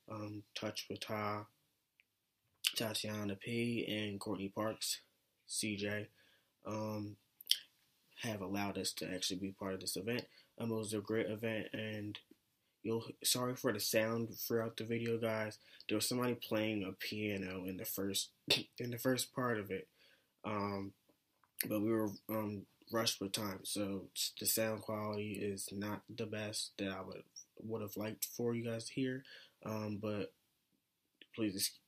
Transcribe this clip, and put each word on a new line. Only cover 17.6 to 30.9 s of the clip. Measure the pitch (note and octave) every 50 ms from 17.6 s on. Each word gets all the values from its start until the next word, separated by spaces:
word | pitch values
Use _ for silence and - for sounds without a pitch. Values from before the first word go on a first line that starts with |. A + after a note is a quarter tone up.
| F#2
in | F#2+ F#2
the | F2+ -
first, | - - G2 G2 G2 F#2+ - - - _ _ - - -
<laughs> | B2+ - - -
in | - B2+ A#2+
the | B2
first | A#2+ - C3 B2+ A#2+ - - -
part | C3+ B2+ A#2+ A2+ G#2+
of | G2 G2
it, | F#2+ F#2 - - _ _ - - - _ _ _ _ _ -
um, | G#2 G#2+ G#2 G2+ G2+ G2+ G2 G2 G2 - _ _ _ - _ _ _ _ _ _ _ _ - -
but | - A2+ G#2
we | G#2 A2+
were, | A2+ A2 A2 G2+ G2+ - _ -
um, | A2 A2 G#2+ G#2 G#2 G2 - - _ _ - - A2+
rushed | A#2 A#2+ A#2 - -
with | G2 F#2+
time, | - - G#2+ G2+ F#2 - -
so | - - G2+ G2+ G2 G2 F#2+ F2+ - -
s-, | - - - - -
the | G#2+
sound | - - A2+ A2 A2 A2 G#2+
quality | - - G#2+ G#2 G#2+ G#2+ G#2 G#2 G#2 G#2+ G2+ G2
is | G#2 G2+ G2 G2 - -
not | G2 G2+ G#2 G#2+ G#2 G2 -
the | - A2 A#2 A2
best | G#2 G#2+ G#2+ G#2+ G#2 G#2+ - - - -
that | - G2+ F#2+
I | F#2+ F#2+
would, | F#2 - - - - _ - - - _ - - -
would | A2 A2 A2
have | G#2 G2+ -
liked | G2+ G#2+ A2 A2 - -
for | - - - A#2+ A#2 A#2
you | A#2 A2+
guys | A#2 A2+ A2+ A2+
to | - -
hear, | C3+ C3 C3 C3 C3+ - - - - - - _ - -
um, | G#2+ G#2+ G#2+ G#2+ G#2+ G#2+ G2+
but | G#2+ G#2+ G#2 G2+ - - - _ _ _ _ _ _ _ _ _ _ _